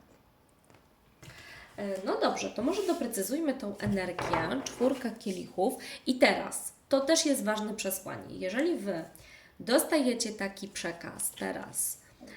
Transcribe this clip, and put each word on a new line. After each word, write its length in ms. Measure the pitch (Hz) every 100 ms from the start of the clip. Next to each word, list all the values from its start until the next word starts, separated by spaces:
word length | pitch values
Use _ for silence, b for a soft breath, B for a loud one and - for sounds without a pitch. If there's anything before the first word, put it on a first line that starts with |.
| - - _ _ _ _ _ - _ _ _ _ B B B B B -
Y, 40 | 202 190
no 160 | 208 453
dobrze, 300 | 254 - 196
to 120 | -
może 240 | 247 415 370
doprecyzujmy 680 | - 240 214 190 285 311
tą 220 | 262 202 196
energię, 840 | 208 196 180 175 - 160 165 262
czwórka 460 | - - 247 269 233
kielichów. 640 | 208 208 180 175 - 202 - B B -
I 120 | 254
teraz, 540 | 240 - - - - - -
to 120 | 277
też 260 | 277 320 311
jest 180 | 247
ważne 300 | 202 214 214
przesłanie. 640 | - 190 185 - 120 - -
Jeżeli 400 | 185 220 330 277
Wy 280 | 202 170 165 - B B B B
dostajecie 720 | 175 262 - 320 254 233 220
taki 360 | 202 196 - 196
przekaz 600 | - 175 170 - - -
teraz, 720 | - 95 - - - - - B B B